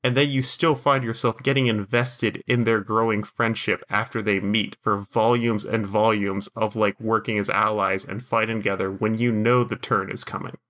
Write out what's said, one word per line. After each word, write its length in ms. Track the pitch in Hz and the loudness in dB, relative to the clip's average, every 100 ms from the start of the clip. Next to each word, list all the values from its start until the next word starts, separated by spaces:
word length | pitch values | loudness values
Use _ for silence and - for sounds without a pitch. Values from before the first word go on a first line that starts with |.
And 140 | 127 123 | 2 2
then 140 | 143 | 2
you 100 | 135 | 2
still 340 | 131 - 165 | 0 0 2
find 300 | 135 143 135 | 2 2 2
yourself 380 | 117 113 120 110 | 0 0 0 0
getting 240 | - 139 123 | 0 2 2
invested 760 | 107 101 120 123 - 113 - - | 0 0 0 0 -2 -2 -2 -2
in 180 | 120 | 2
their 160 | 113 113 | 4 2
growing 420 | 101 110 113 104 | 2 0 2 0
friendship 640 | 104 _ 113 113 - 95 - | -4 _ -2 -2 -2 -2 0
after 320 | 98 110 117 | -2 -2 -4
they 180 | 104 98 | 0 0
meet 380 | 101 107 104 - | 2 0 0 -4
for 160 | - 101 | -2 -2
volumes 720 | 101 117 110 120 117 107 - | 0 0 2 2 2 -2 -2
and 180 | 113 | -2
volumes 640 | 101 107 110 107 98 98 - - | 0 2 4 2 0 -4 -6 -4
of, 180 | 110 | -4
like, 240 | 110 104 - | 0 0 0
working 400 | 110 110 104 107 | -2 -2 0 -2
as 120 | 98 | 0
allies 560 | 101 107 107 95 95 - | 0 0 0 0 -2 -4
and 180 | 101 | -8
fighting 360 | - 117 110 113 | -2 0 0 -2
together 300 | 104 98 95 | -2 -2 -4
when 280 | 95 107 110 | -2 -2 0
you 120 | 120 | 0
know 320 | 107 110 123 | 2 2 2
the 140 | 117 - | 2 -4
turn 340 | - 104 95 | -2 -2 0
is 140 | 101 | -6
coming. 320 | - - - - _ | -8 -8 -10 -14 _